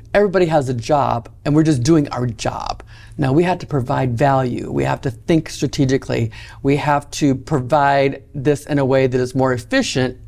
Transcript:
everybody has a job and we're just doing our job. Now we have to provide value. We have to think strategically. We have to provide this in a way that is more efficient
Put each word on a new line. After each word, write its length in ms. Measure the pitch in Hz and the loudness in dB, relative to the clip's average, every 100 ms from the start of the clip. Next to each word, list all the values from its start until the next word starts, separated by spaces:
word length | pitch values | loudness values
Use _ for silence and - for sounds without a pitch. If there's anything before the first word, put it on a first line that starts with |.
| - | -2
everybody 320 | 202 208 185 170 | 2 2 2 2
has 240 | 156 127 | 2 0
a 40 | |
job 560 | 127 110 147 120 120 - - | -4 0 0 2 -2 -6 -8
and 100 | - | 0
we're 100 | 147 | 2
just 200 | 160 143 | 4 2
doing 240 | 120 165 143 | 4 4 2
our 160 | 123 123 | -2 -4
job. 580 | 110 - 120 - - - - - - | -4 -6 -6 -8 -10 -12 -20 -14 -4
Now 160 | 131 | 0
we 100 | 139 | 2
have 140 | 175 175 | 2 0
to 80 | - | -2
provide 500 | 147 120 135 131 117 | -4 -2 -2 -2 0
value. 540 | 143 135 131 - - | 2 2 0 -4 -6
We 140 | 139 135 | -4 -2
have 160 | 135 | -2
to 100 | 139 | -6
think 380 | 117 - 160 - | -6 0 0 0
strategically. 800 | - 147 - 135 - - 123 113 - - - | -6 -4 0 0 0 -2 -4 -4 -6 -20 -6
We 140 | 139 143 | 0 0
have 320 | 147 143 - | 2 -2 -2
to 240 | - 147 131 | -2 0 0
provide 880 | - 156 123 151 139 139 139 135 - | -2 -4 0 2 4 4 2 -2 -12
this 320 | 147 131 143 - | -4 -2 -2 0
in 140 | 143 | 0
a 60 | 131 | 2
way 220 | 135 135 | 2 2
that 120 | 127 | 2
is 160 | 127 135 | 0 0
more 160 | 131 | 0
efficient 680 | 123 - 262 - 139 127 123 | 0 -2 -2 0 0 -2 -4